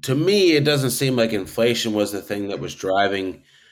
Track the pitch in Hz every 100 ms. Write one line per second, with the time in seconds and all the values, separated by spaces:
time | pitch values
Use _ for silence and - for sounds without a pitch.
0 | - 135 175 202 180 151 143 147 131 117
1 | 135 123 113 107 92 - 117 117 117 107
2 | 104 101 - 101 101 98 90 - 95 95
3 | 101 98 95 82 _ _ _